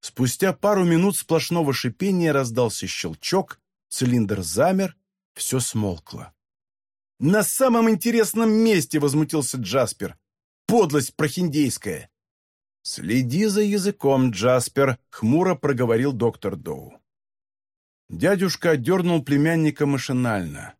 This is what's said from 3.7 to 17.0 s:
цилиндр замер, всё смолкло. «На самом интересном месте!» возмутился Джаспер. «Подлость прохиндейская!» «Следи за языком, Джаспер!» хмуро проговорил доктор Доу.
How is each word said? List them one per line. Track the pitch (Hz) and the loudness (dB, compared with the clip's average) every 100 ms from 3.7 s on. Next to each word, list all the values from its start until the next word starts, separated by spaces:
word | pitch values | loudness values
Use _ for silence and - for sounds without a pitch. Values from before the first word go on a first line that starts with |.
| _ _ | _ _
цилиндр | - 127 123 104 101 | -4 0 2 0 -2
замер, | 82 90 160 190 190 - _ _ _ | -4 0 2 2 -2 -6 _ _ _
всё | - - 131 | -12 -4 -4
смолкло. | 120 110 104 85 - - - _ _ _ _ _ _ _ _ _ | -2 -4 -4 -6 -12 -18 -18 _ _ _ _ _ _ _ _ _
«На | 139 208 | 0 2
самом | 208 - 262 233 226 | 0 0 2 4 4
интересном | 220 233 233 208 220 226 | 2 0 2 0 2 2
месте!» | 214 226 202 139 151 | 4 4 2 0 0
возмутился | 143 147 156 156 131 135 | 0 0 0 -2 -4 -6
Джаспер. | 101 123 113 - 95 - _ _ _ _ - | -2 -2 -2 -4 -12 -12 _ _ _ _ 0
«Подлость | 233 180 143 123 - | 2 4 2 -2 -4
прохиндейская!» | 151 180 180 143 139 - 104 78 - _ _ _ _ _ _ _ | -4 -2 -2 0 0 -2 -8 -10 -12 _ _ _ _ _ _ _
«Следи | - - 85 123 123 143 214 | -14 -10 -2 -2 0 0 0
за | 202 | 2
языком, | 214 208 190 202 139 135 127 | 0 0 -2 0 2 2 2
Джаспер!» | 98 117 127 - - 139 123 _ | 2 2 2 0 0 0 0 _
хмуро | - 110 151 185 175 | -4 0 2 2 0
проговорил | 143 127 120 113 139 | -2 0 2 2 0
доктор | 127 117 - 101 | 0 -2 -2 -8
Доу. | 90 85 69 65 - | -8 -10 -10 -12 -20